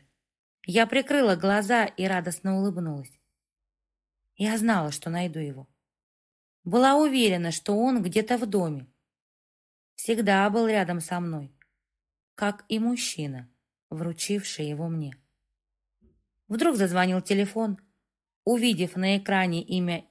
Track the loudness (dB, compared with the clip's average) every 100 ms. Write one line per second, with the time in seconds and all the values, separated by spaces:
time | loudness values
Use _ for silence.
0 | -20 _ _ _ _ _ -2 2 4 2
1 | 2 4 4 4 2 2 2 2 2 -2
2 | -2 -2 -4 -4 -2 0 0 -2 -4 -6
3 | -10 -18 _ _ _ _ _ _ _ _
4 | _ _ _ -6 -2 0 2 2 0 -6
5 | -6 -4 -4 -6 -8 -10 -16 _ _ _
6 | _ _ _ _ _ _ -2 4 6 6
7 | 4 4 2 2 -2 -4 -2 0 2 0
8 | 0 0 0 0 0 0 -2 -4 -10 _
9 | _ _ _ _ _ _ _ _ _ -8
10 | -2 0 2 4 4 2 2 2 0 -4
11 | -4 -4 -4 -6 -10 _ _ _ _ _
12 | _ _ _ -6 -4 -4 -4 -2 0 -2
13 | -4 -6 -8 -8 -14 _ _ _ _ -8
14 | -6 -6 -4 -4 -4 -6 -6 -6 -6 -6
15 | -8 -10 _ _ _ _ _ _ _ _
16 | _ _ _ _ -8 0 2 2 2 2
17 | 2 2 0 0 0 -2 -4 -4 _ _
18 | _ _ _ _ 0 2 2 2 -2 -2
19 | 0 0 2 2 2 0 -2 -2 -2 -4
20 | -4